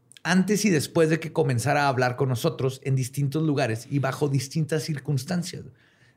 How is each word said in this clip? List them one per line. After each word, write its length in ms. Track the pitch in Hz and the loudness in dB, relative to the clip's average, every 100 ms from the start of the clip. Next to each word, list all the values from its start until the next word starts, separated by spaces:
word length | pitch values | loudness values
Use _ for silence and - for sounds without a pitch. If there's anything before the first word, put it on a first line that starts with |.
| _ - | _ -10
antes 420 | - 185 185 202 214 | 0 2 4 2 4
y 40 | |
después 400 | 156 - 170 156 | 2 2 2 2
de 100 | 156 | 2
que 140 | 156 | 0
comenzara 520 | - 139 120 127 147 143 | 0 0 0 0 2 2
a 20 | |
hablar 280 | 123 123 120 | 2 0 2
con 140 | 135 | -2
nosotros 500 | 120 165 - 131 131 | 0 -2 0 -4 -2
en 120 | 135 131 | -2 0
distintos 460 | 120 - 139 156 | -2 -4 -2 0
lugares 460 | 160 143 120 113 - | 0 2 0 -2 -4
y 80 | 143 | -2
bajo 320 | 131 - 147 | -2 -2 0
distintas 540 | 135 - 165 151 156 | 0 -2 -4 -2 -2
circunstancias, 800 | 160 139 - 139 - 180 160 - - - _ _ _ | -4 -6 -4 -4 -2 -4 -4 -10 -16 -20 _ _ _